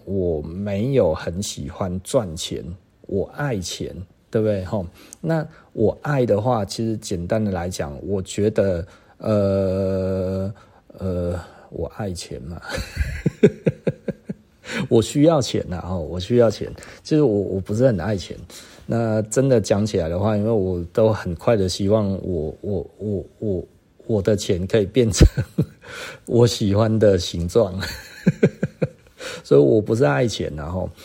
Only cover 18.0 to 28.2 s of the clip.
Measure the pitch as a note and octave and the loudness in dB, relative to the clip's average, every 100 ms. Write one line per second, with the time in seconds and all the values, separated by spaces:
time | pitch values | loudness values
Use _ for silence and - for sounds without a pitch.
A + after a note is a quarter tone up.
18 | F2+ G2+ - - - - - - - A2+ | 0 -4 -6 -14 -18 -20 -20 -16 -4 -2
19 | A2+ G#2+ G#2+ C3+ C3+ A#2+ - G2+ G#2+ G2 | 0 0 0 2 4 4 4 2 2 0
20 | D#2+ F2+ G#2 G#2 G#2+ A2 F#2 F2 E2+ - | 0 0 0 2 2 2 0 -2 -2 2
21 | A2 G2+ F2+ E2 - A2 F#2 - G2 A2 | 4 2 -4 -2 2 2 2 0 2 4
22 | G2 F#2 F#2 E2 D2+ - - F2+ - - | 2 -2 -4 -4 -4 -6 -6 -6 -6 -8
23 | G#2+ G2 - - A2 F#2 - _ _ _ | -6 -4 -6 -6 -4 -4 -6 _ _ _
24 | - G#2+ G2 G2+ - F2+ F#2+ A2+ F#2+ C3 | -2 0 2 0 0 -2 0 0 2 2
25 | A2+ - - - - - - - - - | 2 6 6 6 -4 -4 -4 -8 -18 -14
26 | - - - A#2 A#2+ - G#2 G2+ A2 A2 | -14 -14 0 4 4 4 2 4 2 4
27 | G#2+ F#2 - F2 F2 A#2+ G2 F#2 - - | 4 4 0 -4 0 0 0 -2 -8 -10
28 | - - | -16 -2